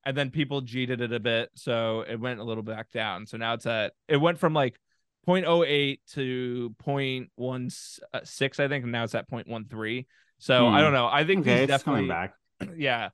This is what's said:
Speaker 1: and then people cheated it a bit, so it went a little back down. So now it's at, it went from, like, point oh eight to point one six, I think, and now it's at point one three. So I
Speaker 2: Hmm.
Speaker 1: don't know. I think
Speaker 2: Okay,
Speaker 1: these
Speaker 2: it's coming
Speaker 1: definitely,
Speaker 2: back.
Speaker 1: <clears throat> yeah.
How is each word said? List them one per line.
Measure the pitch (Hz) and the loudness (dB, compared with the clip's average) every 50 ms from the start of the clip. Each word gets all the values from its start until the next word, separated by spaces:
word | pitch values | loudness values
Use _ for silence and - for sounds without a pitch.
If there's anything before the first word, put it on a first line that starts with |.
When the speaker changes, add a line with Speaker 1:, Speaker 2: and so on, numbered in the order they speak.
| _ | _
Speaker 1:
and | 139 135 | -4 -2
then | 139 143 131 | -2 -2 -2
people | - 156 147 131 139 139 131 | 0 -2 -2 -2 -2 -6 -6
cheated | 120 117 127 127 123 127 117 | -6 -6 -4 -4 -2 -2 -4
it | 123 113 117 | -2 -4 -4
a | 117 | -2
bit, | 104 123 117 113 117 - _ | 0 0 0 0 -2 -4 _
so | - - - 120 117 113 113 110 113 - | -12 -4 -2 -2 0 0 0 -2 -2 -4
it | - 113 117 | -6 -8 -6
went | 113 127 123 110 | -6 -6 -6 -6
a | 107 | -6
little | 117 113 110 107 | -6 -6 -6 -6
back | 110 110 107 113 _ | -8 -8 -10 -10 _
down. | _ 120 110 107 95 90 107 | _ -4 -4 -4 -4 -6 -10
So | 104 - 113 | -12 -10 -6
now | 113 113 117 | -4 -4 -4
it's | 117 - | -4 -2
at, | 120 117 113 107 - _ _ _ - | -4 -2 0 -2 -2 _ _ _ 2
it | 160 143 | 2 4
went | 147 170 175 160 | 4 4 2 4
from, | - 165 156 | 2 2 2
like, | 156 139 123 - _ _ _ _ _ _ _ _ _ _ | 4 0 0 -2 _ _ _ _ _ _ _ _ _ _
point | - 180 190 180 | 2 2 2 4
oh | 156 170 170 170 | 4 4 4 4
eight | 139 147 143 143 139 139 - _ _ - | 4 2 2 2 0 -2 -6 _ _ -8
to | 147 135 127 127 127 127 123 123 123 120 120 110 _ | -6 -4 -2 -2 -4 -4 -4 -4 -4 -6 -6 -8 _
point | - - 139 139 139 135 131 127 123 - _ | -6 -4 -2 -2 -2 -2 -4 -6 -8 -12 _
one | - 123 127 127 127 123 123 | -8 -6 -6 -4 -4 -6 -8
six, | - - - - - - - - - 131 - - - - 147 135 - - | -10 -12 -16 -18 -18 -20 -18 -10 -10 -10 -10 -10 -6 -2 -2 -2 0 -2
I | 143 139 | -2 0
think, | 143 139 123 | 0 -4 -4
and | 120 117 | -4 -4
now | 117 117 | -4 -4
it's | 113 - | -2 -4
at | 113 - _ | -6 -6 _
point | - 120 - - | -10 -10 -10 -8
one | 113 113 107 | -10 -10 -10
three. | 104 - 110 110 110 117 127 127 _ _ _ _ _ _ | -10 -10 -8 -6 -4 -6 -6 -8 _ _ _ _ _ _
So | _ - - 131 127 120 117 | _ 0 4 6 8 8 8
I | 107 143 | 8 6
Speaker 2:
Hmm. | 151 | 6
Speaker 1:
don't | 156 143 | 6 6
know. | 131 120 | 4 2
I | 117 - 143 156 | 4 2 2 2
think | 160 196 196 | 2 2 2
Speaker 2:
Okay, | 151 123 123 123 131 | 4 4 4 4 4
Speaker 1:
these | 135 139 | 4 2
Speaker 2:
it's | 139 - | 0 2
coming | 156 143 117 98 90 | 0 0 0 0 0
Speaker 1:
definitely, | 87 82 90 95 _ _ _ _ _ _ | -2 -4 -4 -6 _ _ _ _ _ _
Speaker 2:
back. | - 202 175 | -10 -10 -6
Speaker 1:
<clears throat> | 165 | -2
yeah. | 147 135 123 117 110 92 | 0 0 0 0 -2 -6